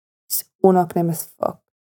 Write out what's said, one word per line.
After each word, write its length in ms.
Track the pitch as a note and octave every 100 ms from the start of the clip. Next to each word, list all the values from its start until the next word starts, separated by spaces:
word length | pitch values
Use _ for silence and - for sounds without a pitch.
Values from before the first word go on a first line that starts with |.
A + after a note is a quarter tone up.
| _ _ _
ist 120 | -
es 80 | - _
unangenehm 480 | F#3+ F#3 E3+ - E3+
as 200 | D#3 - _
fuck. 200 | - - _ _ _